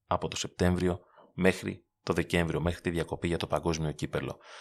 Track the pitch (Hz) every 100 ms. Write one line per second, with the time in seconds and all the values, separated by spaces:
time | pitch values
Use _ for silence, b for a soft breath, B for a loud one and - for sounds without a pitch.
0 | - 90 90 - - - 90 90 90 87
1 | b b b - 92 92 101 - _ _
2 | - 87 80 90 85 76 80 85 - 85
3 | 80 - 87 85 - 78 85 80 78 71
4 | 73 73 65 - B B